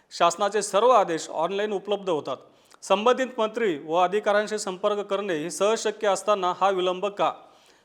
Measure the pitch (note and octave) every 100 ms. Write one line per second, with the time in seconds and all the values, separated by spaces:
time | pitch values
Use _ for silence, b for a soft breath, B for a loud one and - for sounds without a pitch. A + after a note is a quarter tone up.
0 | b - F3 E3 G3+ G#3 G3+ F#3+ A#3+ A#3+
1 | F#3 D#3+ - - E3+ G3 G#3+ G3 G3 G3+
2 | F#3+ D#3 C#3 C3 - b b b - G3
3 | A3 B3 C4 - A3 A3+ A3+ D3 D#3+ E3
4 | F3+ G3+ G#3 G3+ G#3 G#3+ G3+ F#3 G#3 G#3
5 | G3+ G3 G3+ D#3+ D#3+ D#3 G3+ A3 A3 G#3+
6 | A3 F#3+ G3+ G#3 F3+ F3+ F#3+ F#3+ F#3 F3+
7 | G3+ G3 D#3+ - - b b b